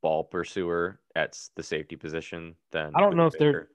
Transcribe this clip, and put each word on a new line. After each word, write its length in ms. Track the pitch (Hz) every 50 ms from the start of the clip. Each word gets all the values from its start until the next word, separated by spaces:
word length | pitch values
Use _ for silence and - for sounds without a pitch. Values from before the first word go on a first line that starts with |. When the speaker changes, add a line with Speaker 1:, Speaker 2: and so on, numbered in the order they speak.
| -
Speaker 1:
ball 220 | 80 80 78 80
pursuer 760 | - - 90 82 - - 101 90 85 85 85 85 90 101 - _ _ _
at 140 | 80 78 71
s-, 220 | - - - - _
the 80 | - 80
safety 320 | - 85 78 76 _ 85
position 600 | 78 - 80 78 80 78 - - 85 82 82 80 _ _ _ -
than 180 | 82 78 76 76
Speaker 2:
I 60 | 160
don't 120 | 196 202 180
Speaker 1:
Budda 40 |
Speaker 2:
know 100 | 170 170 160
if 100 | 156 -
there, 140 | 151 151 143
Speaker 1:
Baker? 180 | 92 78 - _